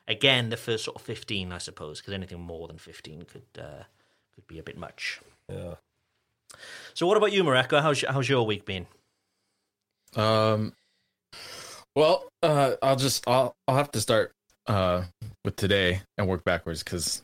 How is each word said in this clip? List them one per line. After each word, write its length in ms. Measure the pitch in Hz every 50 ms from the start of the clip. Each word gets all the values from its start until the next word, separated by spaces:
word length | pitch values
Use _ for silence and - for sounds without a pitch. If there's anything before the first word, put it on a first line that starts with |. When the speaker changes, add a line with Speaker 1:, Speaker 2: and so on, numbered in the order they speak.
| _
Speaker 1:
Again, 440 | - 123 - 135 135 131 123 117 113
the 60 | 117
first 280 | - - 120 110 110 -
sort 120 | - -
of 60 | -
fifteen, 480 | - - 110 - - - 113 98 92 92
I 60 | 90 87
suppose, 420 | - 92 90 - 87 76 73 -
'cause 140 | - - 98
anything 260 | 95 92 - 90 85
more 280 | 87 85 85 80 85 80
than 100 | 82 85
fifteen 440 | - 82 80 - - 80 78 80
could, 200 | 85 - - - - _ _ -
uh, 240 | 78 76 - - - _ _ _ _ _ _ _ _ _ _
could 120 | - _
be 120 | _ 82 80
a 40 |
bit 160 | 76 - - 82
much. 420 | 85 - - - - - - - - _ _ _ _ -
Speaker 2:
Yeah. 220 | 98 95 92 87 85 - _ _ _ _ _ _ _ _ _ _ _ _ _ _ - - - - - - - - -
Speaker 1:
So 120 | - 196 180
what 80 | 214
about 160 | 208 214 202
you, 100 | 202 196 175
Mareko? 380 | 147 127 127 127 - 156 143
How's, 200 | 151 156 143 -
how's 260 | - 131 139 139 123 117
your 180 | 139 123 117
week 180 | 107 104 98 -
been? 220 | - 95 90 87 - _ _ _ _ _ _ _ _ _ _ _ _ _ _ _ _ _ _ _ _ _ _ _ _ -
Speaker 3:
Um, 560 | 110 107 110 110 110 107 110 107 107 107 - - _ _ _ _ _ _ _ _ _ _ _ - - - - - - - - - - - _ -
well, 340 | 143 151 156 185 - - - _ -
uh, 340 | - 160 151 143 139 127 123 -
I'll 140 | - 135 135
just, 300 | 123 135 139 - - - 120
I'll, 280 | 123 131 127 120 - _ -
I'll 100 | - 127
have 140 | 139 143 -
to 80 | - 110
start 320 | - - 117 107 92 - _ _ _ _ _ _ - -
uh, 340 | 107 98 92 90 90 90 90 87 _ - 107 95 - _ -
with 120 | 98 -
today 460 | - 101 95 101 98 92 90 90 95 - _ - -
and 100 | 101 92
work 160 | 95 90 -
backwards 380 | 92 87 87 - - 82 82
'cause 400 | - - 92 87 80 - - -